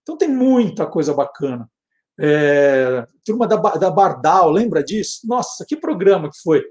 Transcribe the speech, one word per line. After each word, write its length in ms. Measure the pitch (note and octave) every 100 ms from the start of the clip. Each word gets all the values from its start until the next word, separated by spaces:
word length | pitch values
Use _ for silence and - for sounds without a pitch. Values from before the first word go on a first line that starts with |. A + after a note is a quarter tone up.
Então 160 | - D#4+
tem 120 | E4+
muita 560 | C4 C4 B3+ G#3 - D#3+
coisa 280 | F3+ D3
bacana. 560 | C#3 C#3 - C#3 B2 A2+ _ _ _ _ -
É, 880 | D3+ D3+ D3 C#3+ C#3 C3+ B2+ B2+ A#2+ _ -
turma 220 | A3+ G#3+
da 100 | G#3+
Ba-, 180 | G#3+ D#3+
da 160 | F#3
Bardal, 580 | D#3+ F#3+ C3 D#3 F#3 E3+
lembra 320 | E3+ A#3 F3
disso? 400 | - G#3 - - A3
Nossa, 400 | B3 - - -
que 80 | D4+
programa 540 | E4+ F#3 F#3+ F#3 D3+
que 100 | -
foi. 220 | E3+ D3 -